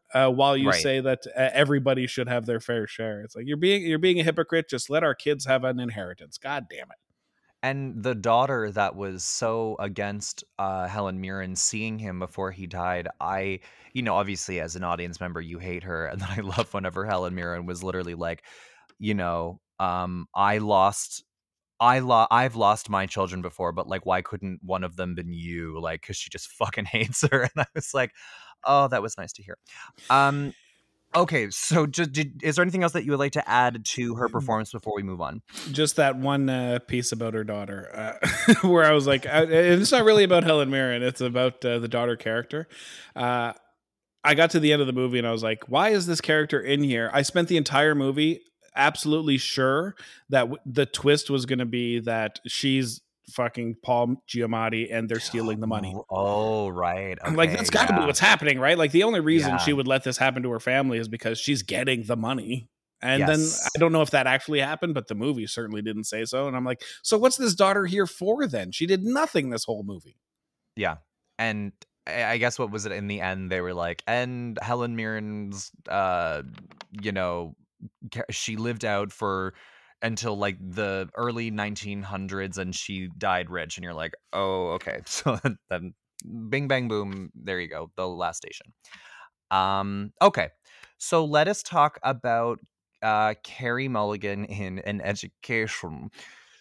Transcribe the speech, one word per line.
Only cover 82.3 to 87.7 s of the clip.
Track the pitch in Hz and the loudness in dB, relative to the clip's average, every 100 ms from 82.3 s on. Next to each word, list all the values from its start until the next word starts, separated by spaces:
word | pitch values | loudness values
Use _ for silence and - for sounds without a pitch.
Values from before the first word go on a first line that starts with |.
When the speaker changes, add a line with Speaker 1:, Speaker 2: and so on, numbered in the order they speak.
| 98 95 95 | -6 -6 -6
Speaker 2:
and | 92 90 | -6 -6
she | - 95 92 - | -8 -8 -8 -4
died | 101 90 85 | -2 0 -2
rich." | 87 80 - | -6 -8 -10
And | |
you're | 87 | -12
like, | 80 82 - _ | -8 -8 -10 _
"Oh, | 95 98 95 90 | -4 -2 -2 -2
okay." | 87 - - | -4 -6 -10
<laughs> | - | -8
So | - 143 113 135 104 _ | -4 -2 -2 -4 -6 _
then | 90 87 - _ - - 117 110 | -8 -8 -16 _ -20 -14 -12 -4
bing, | 135 139 | -4 0
bang, | 131 123 | -2 0
boom. | 104 101 95 92 - | -2 -4 -8 -12 -12
There | 95 92 | -8 -6
you | |
go. | 85 | -6